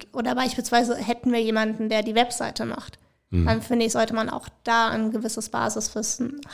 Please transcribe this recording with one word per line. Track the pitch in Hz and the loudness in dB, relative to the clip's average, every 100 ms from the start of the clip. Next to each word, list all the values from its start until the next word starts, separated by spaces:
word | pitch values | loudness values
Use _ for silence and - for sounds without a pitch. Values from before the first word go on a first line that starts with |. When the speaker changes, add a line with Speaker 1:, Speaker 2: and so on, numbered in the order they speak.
| - | -8
Speaker 1:
oder | 254 240 | -4 -2
beispielsweise | 247 254 - - 240 247 233 | 0 0 -2 2 2 4 0
hätten | 220 233 254 | -2 -2 0
wir | 233 | 2
jemanden, | 220 220 220 220 220 | 2 2 0 -2 0
der | 220 | 0
die | 214 | 2
Webseite | 220 240 - 240 - 226 | 2 2 0 -6 -4 -6
macht, | - - - _ _ _ | -6 -12 -20 _ _ _
Speaker 2:
Mhm. | 90 85 | 2 4
Speaker 1:
dann | 226 | 2
finde | - 240 226 | 2 2 2
ich, | |
sollte | 240 226 | 2 2
man | 226 220 | 0 -2
auch | - - - | -4 -10 -8
da | 226 233 226 | 0 2 2
ein | 226 220 | 2 0
gewisses | 214 220 220 220 | 0 -2 -4 -4
Basiswissen | 233 226 220 214 220 190 - 240 285 - | -2 -2 -2 -4 -2 -4 -2 -4 -6 -6